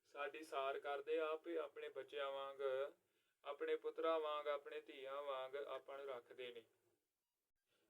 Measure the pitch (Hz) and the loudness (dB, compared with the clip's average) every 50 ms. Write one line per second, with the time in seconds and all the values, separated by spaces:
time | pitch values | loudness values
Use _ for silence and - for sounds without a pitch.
0 | _ _ - 143 143 143 151 156 156 151 156 139 135 139 139 139 - 143 143 139 | _ _ -6 -4 -4 -4 -4 -6 -8 -2 0 2 2 2 2 0 0 0 0 0
1 | 143 156 160 160 156 156 160 160 160 170 170 160 147 139 - 151 151 151 - 135 | 2 2 4 4 4 4 2 0 0 0 0 0 0 0 -4 -8 -8 -6 -6 -6
2 | 131 131 143 143 139 135 139 135 135 139 139 135 139 135 131 135 139 143 - _ | -6 -4 -2 0 0 0 0 -2 -2 -4 -4 0 2 2 4 4 2 0 -2 _
3 | _ _ _ _ _ _ _ _ - 143 143 - 160 160 156 156 151 156 156 160 | _ _ _ _ _ _ _ _ -6 -6 -2 -2 2 2 2 2 2 -2 -2 4
4 | 160 165 165 160 156 151 151 147 143 147 147 143 143 151 147 151 151 156 147 139 | 6 6 6 6 4 2 2 2 2 2 2 2 0 -4 -8 -8 -8 -8 -12 -8
5 | 131 131 135 143 147 143 135 131 131 131 131 139 139 - 131 131 - - 139 135 | -6 -4 -4 -4 -2 -2 -2 -2 -2 -2 -2 -4 -2 -2 -4 -6 -6 -6 -8 -6
6 | 143 139 131 120 - - 127 123 127 123 117 113 - _ _ _ _ _ _ _ | -4 -4 -4 -4 -6 -10 -10 -8 -8 -8 -8 -10 -14 _ _ _ _ _ _ _
7 | _ _ _ _ _ _ _ _ _ _ _ _ _ _ _ _ _ _ | _ _ _ _ _ _ _ _ _ _ _ _ _ _ _ _ _ _